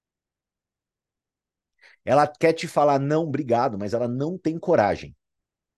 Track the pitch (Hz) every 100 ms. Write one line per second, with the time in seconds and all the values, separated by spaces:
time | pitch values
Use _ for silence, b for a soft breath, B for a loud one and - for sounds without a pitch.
0 | _ _ _ _ _ _ _ _ _ _
1 | _ _ _ _ _ _ _ _ b b
2 | - 135 147 - 165 165 170 - 147 139
3 | 139 156 165 131 131 117 127 101 104 117
4 | 120 123 147 185 160 165 - 151 104 85
5 | 69 - _ _ _ _ _